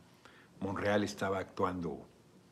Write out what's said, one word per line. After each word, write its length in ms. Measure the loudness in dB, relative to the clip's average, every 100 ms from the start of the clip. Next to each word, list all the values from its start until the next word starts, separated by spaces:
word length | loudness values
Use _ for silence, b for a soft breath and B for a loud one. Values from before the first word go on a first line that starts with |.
| -20 B B B B -8
Monreal 420 | -6 0 2 4
estaba 340 | 2 0 0 0
actuando 720 | -2 0 0 0 -4 -6 -12 -20 -20 -20 -20